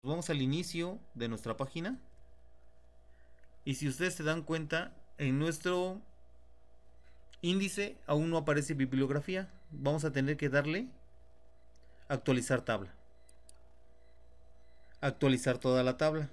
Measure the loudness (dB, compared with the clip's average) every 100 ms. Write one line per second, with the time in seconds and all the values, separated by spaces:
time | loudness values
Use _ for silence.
0 | -2 -2 2 2 4 2 0 -2 -2 -4
1 | -10 -4 -2 -2 -2 -2 -2 -2 -4 -4
2 | -10 -18 -18 -16 -18 -18 -18 -18 -20 -20
3 | -20 -18 -18 -16 -16 -10 -4 0 0 2
4 | 0 0 0 0 0 -2 0 0 -2 -8
5 | -16 -2 2 4 4 2 2 2 2 -2
6 | -10 -16 -18 -18 -18 -18 -18 -18 -18 -18
7 | -18 -18 -18 -4 2 4 2 0 -4 -4
8 | 2 4 6 4 4 4 4 2 2 4
9 | 4 2 0 -2 -4 -10 -12 -2 2 4
10 | 2 2 2 2 4 4 4 0 -2 -10
11 | -16 -18 -18 -18 -18 -18 -18 -18 -18 -18
12 | -4 -2 4 2 4 0 2 -2 -2 -12
13 | -18 -18 -18 -18 -18 -18 -18 -18 -18 -18
14 | -18 -18 -18 -18 -18 -18 -18 -18 -16 0
15 | 0 4 6 6 4 2 6 6 6 6
16 | 4 4 -2